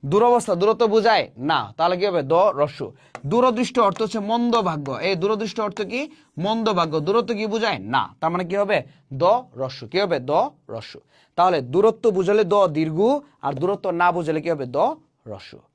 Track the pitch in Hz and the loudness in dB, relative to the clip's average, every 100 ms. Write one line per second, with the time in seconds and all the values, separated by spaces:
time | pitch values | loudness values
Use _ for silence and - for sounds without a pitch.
0 | 139 190 240 240 - 175 202 220 226 220 | 0 2 4 4 2 0 2 2 2 4
1 | 220 202 - - 139 147 104 110 170 180 | 4 2 0 -6 -2 -2 -2 -2 0 2
2 | 202 175 135 165 202 135 143 - 120 - | 0 0 2 2 2 2 -2 -2 -12 -12
3 | _ - 139 226 254 226 254 254 208 190 | _ -14 -2 2 2 2 -2 2 0 0
4 | 220 226 202 233 240 233 185 156 139 120 | -4 -4 -2 -2 2 0 0 -4 -6 -4
5 | 170 185 190 214 214 - 208 208 196 233 | -2 -2 -2 -2 -4 -4 -6 -4 -6 -6
6 | 302 - _ - 180 226 220 190 160 156 | -8 -12 _ -6 -4 -2 0 0 0 -2
7 | 151 220 233 214 214 220 220 143 98 131 | 0 0 0 -4 -4 -2 -2 -4 -2 -2
8 | 101 - 160 175 175 190 202 185 - _ | -2 -4 -4 -2 -2 -2 0 0 -2 _
9 | _ 135 175 233 247 117 131 - 110 175 | _ 0 2 2 -2 -8 -8 -8 -6 -2
10 | 202 147 127 156 262 _ - 113 - 135 | 0 -2 0 0 0 _ -14 -14 -12 -20
11 | _ _ _ - 180 170 123 151 214 220 | _ _ _ 0 2 2 0 2 2 4
12 | 233 185 180 208 190 208 185 151 160 156 | 0 0 2 2 4 4 4 2 -2 2
13 | 214 285 285 _ 139 139 175 202 196 170 | 2 2 -4 _ -6 -2 -2 -2 -4 2
14 | 180 175 160 156 151 160 127 131 220 311 | 2 2 -2 -2 -2 -4 -2 0 0 -2
15 | _ _ - 98 - - _ | _ _ -16 -16 -16 -20 _